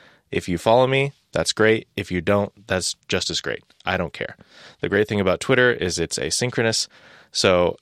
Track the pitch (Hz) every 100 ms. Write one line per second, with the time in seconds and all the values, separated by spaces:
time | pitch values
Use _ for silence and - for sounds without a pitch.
0 | _ _ _ 135 - 87 113 120 131 135
1 | 139 - _ - - - 110 110 - -
2 | 98 90 85 101 95 - 98 92 - -
3 | - 92 - 80 - - - _ - 92
4 | 85 - - - _ - - - - 101
5 | 107 104 95 90 - 127 123 117 87 80
6 | 80 - 73 - 123 123 113 110 - _
7 | - - _ - 104 90 87 -